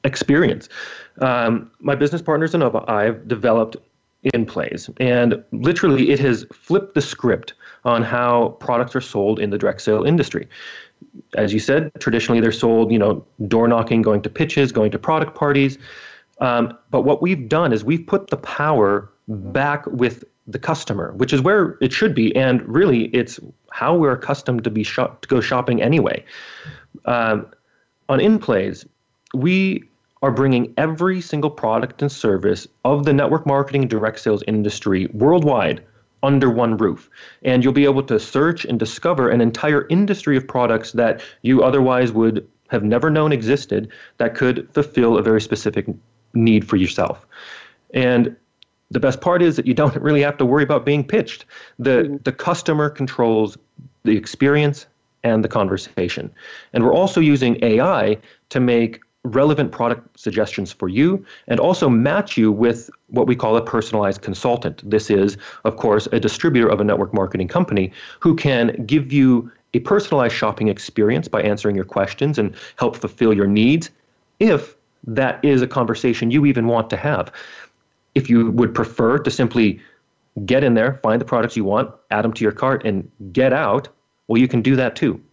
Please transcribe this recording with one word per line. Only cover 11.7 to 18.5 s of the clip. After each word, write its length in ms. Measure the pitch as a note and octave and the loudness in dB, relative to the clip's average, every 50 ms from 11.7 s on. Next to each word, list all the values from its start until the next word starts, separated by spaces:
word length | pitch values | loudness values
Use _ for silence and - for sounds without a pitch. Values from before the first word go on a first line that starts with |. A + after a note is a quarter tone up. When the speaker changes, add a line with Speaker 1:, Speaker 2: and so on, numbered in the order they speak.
| C#3 D#3 D#3+ D3+ _ - | -2 -2 -2 -4 _ -6
Speaker 1:
traditionally 400 | - B2+ A2+ A#2 - - A#2+ A#2 | -4 -2 -2 -2 0 0 0 2
they're 120 | A2 A2+ | 2 0
sold, 400 | G#2+ - - A#2 A2+ A2+ A2+ G#2 | 0 0 0 2 4 4 2 2
you 80 | A#2 A2 | 2 2
know, 260 | G2+ G#2+ G2+ - - _ _ - G#2+ | 2 2 0 -2 -6 _ _ -10 -4
door 200 | G2 A2+ A2+ A#2 | 0 0 2 2
knocking, 360 | A#2 A#2+ A2+ A2+ - A#2+ A2+ A2 | 2 2 2 0 0 0 2 2
going 180 | G#2+ G#2 G#2 | 2 0 0
to 80 | G#2 - | -2 -6
pitches, 420 | - - D#3+ D#3 - D3 C#3 A#2+ | -4 -4 -4 -2 0 0 0 0
going 200 | - A#2 G#2+ G#2 | 2 0 0 0
to 80 | - - | 0 -4
product 360 | - - D#3+ D#3 D#3 D3 - | -2 -2 0 0 -2 -4 -4
parties. 420 | - D3+ C#3+ C#3+ C#3 C#3 C3+ C3 - - - - - - - - - _ _ _ - | -2 -2 0 2 2 2 0 -2 -6 -18 -20 -20 -20 -20 -20 -20 -20 _ _ _ -4
Um, 380 | C3 B2+ A#2+ A#2+ A#2 A#2 - - _ _ | -2 0 0 0 -2 -2 -6 -14 _ _
but 100 | - C3 | -2 0
what 200 | - C#3 D3 D3 | 2 2 0 0
we've 260 | E3 F3+ F#3+ D3 B2 | 0 -2 -2 -2 -2
done 240 | G#2+ D3+ D#3+ F3 D3 | -2 0 0 2 0
is 120 | A2+ G#2+ G#2+ | 0 -2 0
we've 220 | B2 D#3+ E3 E3 | -2 -2 -2 -2
put 220 | - F#3+ F#3+ G3 | -2 -4 -4 -2
the 100 | - D3 | -4 -8
power 720 | - - - | -8 -8 -12